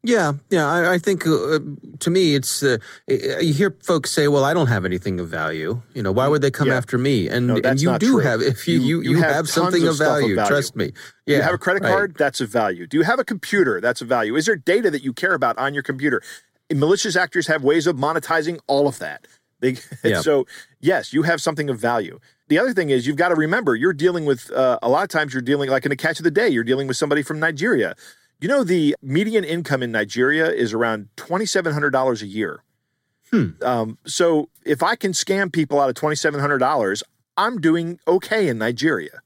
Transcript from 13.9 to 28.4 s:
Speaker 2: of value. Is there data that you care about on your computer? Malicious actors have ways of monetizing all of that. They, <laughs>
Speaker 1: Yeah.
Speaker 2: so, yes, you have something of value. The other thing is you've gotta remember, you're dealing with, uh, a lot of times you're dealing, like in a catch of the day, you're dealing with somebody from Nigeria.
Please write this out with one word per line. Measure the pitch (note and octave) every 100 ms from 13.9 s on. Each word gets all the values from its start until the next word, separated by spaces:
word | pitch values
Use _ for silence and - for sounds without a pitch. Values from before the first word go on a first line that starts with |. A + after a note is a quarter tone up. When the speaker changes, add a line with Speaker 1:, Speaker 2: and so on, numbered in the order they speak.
| A#2+
Speaker 2:
of | A#2+
value. | B2 G#2+ C3
Is |
there | D#3 G3+
data | C3+ F#3+ A3
that | D3
you | C3+
care | A#2 F#3
about | F3 B2+ A#2
on | C3+
your | C#3+
computer? | C3 C3 C#3+ A#2+ - - _ _ _
Malicious | D3 D3+ F#3+ A3 F3
actors | F3 F3+ E3+
have | D#3
ways | C#3 A#3 D#3
of | D3
monetizing | C#3 D#3+ - E3 D#3 E3+ -
all | C#3 C#3+
of | B2+
that. | D#2+ D2 _ _ _ _
They, | B2+ B2+ -
<laughs> | C#3
Speaker 1:
Yeah. | A#2 F#2+
Speaker 2:
so, | D#2+ C#3+ B2+ - - _
yes, | D#3 F3+ G#2+
you | D3
have | D#3+ E3
something | E3 D#3 D3
of | A#2+
value. | A#2 A#2 G2 - _ _ _
The | D3+
other | B3+
thing | A3 D#3+
is | C3+ B2
you've | D3
gotta | F3 E3
remember, | D#3 G#3 G3
you're | A2+ D#3
dealing | D#3 E3+ F3 D3+
with, | B2+ -
uh, | C3+ C3 A#2+
a | A#2
lot | C#3+
of | G3
times | D#3+ D3
you're | C3
dealing, | B2 C#3+ C#3
like | C3+ C#3+
in |
a | C#3
catch | D#3 D#3+
of |
the | D#3+
day, | D3 A#3
you're | B2
dealing | A2+ C3 C#3
with | B2+
somebody | D3+ D3
from | C#3 D#3
Nigeria. | D#3+ D3+ - E3 F#2+ - - - _ _